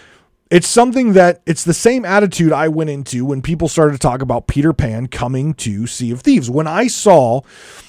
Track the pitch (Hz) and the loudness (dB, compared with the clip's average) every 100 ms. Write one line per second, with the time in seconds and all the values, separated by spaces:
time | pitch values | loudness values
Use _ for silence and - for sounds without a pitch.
0 | _ _ _ _ - 175 - 233 247 247 | _ _ _ _ 0 2 2 2 2 2
1 | 240 190 180 175 - 160 170 165 226 254 | 4 6 4 2 -4 -4 -2 0 2 0
2 | 185 202 202 - 165 143 160 156 156 143 | 0 0 0 2 0 2 0 -2 -4 -6
3 | 139 127 131 135 143 165 165 - 151 139 | -8 -6 -4 -6 -6 -4 -2 2 2 2
4 | 139 127 131 117 - 143 156 151 135 110 | -2 -2 -4 -4 -2 0 0 0 -2 -4
5 | 127 - 123 131 147 151 113 101 117 - | -8 -6 -6 -4 -4 -4 -6 -6 -8 -6
6 | 123 123 - 254 123 135 160 175 247 - | -6 -4 0 0 0 -4 -2 -2 -2 0
7 | 214 170 123 127 - - - - | 4 4 4 -2 -6 -20 -20 -20